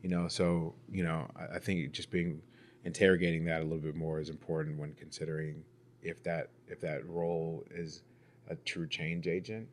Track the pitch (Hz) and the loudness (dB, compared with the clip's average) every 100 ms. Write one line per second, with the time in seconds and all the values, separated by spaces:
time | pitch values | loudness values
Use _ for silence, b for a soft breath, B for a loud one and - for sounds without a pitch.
0 | 92 90 85 - 90 85 80 - - 95 | 2 2 2 4 6 6 2 -4 -6 0
1 | 85 82 73 - 80 87 - 92 69 - | 2 0 -2 -8 -8 -6 0 0 0 -4
2 | - 90 87 78 - B B B 87 85 | -2 0 0 -2 -10 B B B -8 4
3 | 98 92 87 82 82 80 80 80 78 76 | 6 8 6 2 2 2 0 0 -2 -2
4 | 80 78 76 76 - 82 76 76 76 71 | -2 -2 -4 -6 -2 -2 0 -4 -6 -8
5 | 78 - 80 78 78 76 - - - - | -14 -8 -4 -2 -4 -6 -12 -20 -20 -10
6 | 85 82 - 82 - - - 78 85 73 | -8 -6 -2 -2 -2 -10 -16 -6 -2 -2
7 | 60 85 85 85 82 80 - 82 82 - | -2 0 2 2 0 -4 -8 -8 -8 -8
8 | - B B B - 170 - - - - | -18 B B B -10 -8 -6 -4 -2 -2
9 | 80 85 85 87 90 110 117 | -2 0 2 0 0 -8 -8